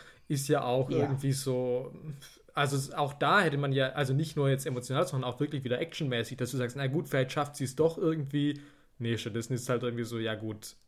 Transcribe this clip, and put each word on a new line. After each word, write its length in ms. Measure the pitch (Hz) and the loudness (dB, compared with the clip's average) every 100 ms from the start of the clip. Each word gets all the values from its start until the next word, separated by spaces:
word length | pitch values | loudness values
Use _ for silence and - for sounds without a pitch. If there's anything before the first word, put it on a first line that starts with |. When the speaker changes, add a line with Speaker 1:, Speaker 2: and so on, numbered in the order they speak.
| - - - | -20 -20 -4
Speaker 1:
ist 200 | 143 139 | -4 2
ja 140 | 147 | 2
auch 280 | 123 127 135 | 4 2 2
Speaker 2:
Ja. 80 | 151 | 2
Speaker 1:
irgendwie 340 | 143 135 139 | 2 2 0
so, 600 | 131 135 127 127 123 - - 156 135 - - - | 0 0 0 0 -2 -4 -10 -12 -14 -16 -20 -8
also 220 | - 143 139 | -2 0 0
es, 160 | 139 | -2
auch 200 | - 143 | -2 -2
da 280 | - - 196 | 2 4 6
hätte 180 | 170 139 | 6 2
man 140 | 143 | 0
ja, 180 | 135 131 | 2 2
also 240 | 147 131 | 0 2
nicht 220 | 135 160 151 | 2 0 2
nur 120 | 139 | 2
jetzt 160 | 135 | 2
emotional, 420 | 151 123 120 131 180 | 0 -4 -2 0 2
sondern 220 | 135 127 | 0 -2
auch 100 | 120 | -2
wirklich 240 | 151 143 | -2 -2
wieder 160 | 123 123 | -2 -2
actionmäßig, 560 | - - 147 120 113 120 | -2 -2 -2 0 -2 -4
dass 140 | 123 | -2
du 40 | 139 | -2
sagst, 180 | 120 139 | -2 -2
na 100 | 135 | 0
gut, 220 | 151 139 | 0 0
vielleicht 240 | 139 135 | 0 0
schafft 240 | - 143 - | 0 -2 -2
sie's 180 | 131 | -4
doch 240 | - 160 160 | 2 2 4
irgendwie. 640 | 165 160 139 147 143 143 - - _ _ | 0 0 -2 0 0 -2 -10 -20 _ _
Nee, 200 | 117 110 | -2 -2
stattdessen 360 | 117 110 - | -2 -4 -2
ist 140 | 127 - | -4 -2
halt 140 | 120 | -2
irgendwie 220 | 123 117 | -2 -4
so, 140 | 113 117 | -4 -4
ja 140 | 110 107 | -2 -4
gut, 400 | 110 104 - - | -6 -8 -12 -18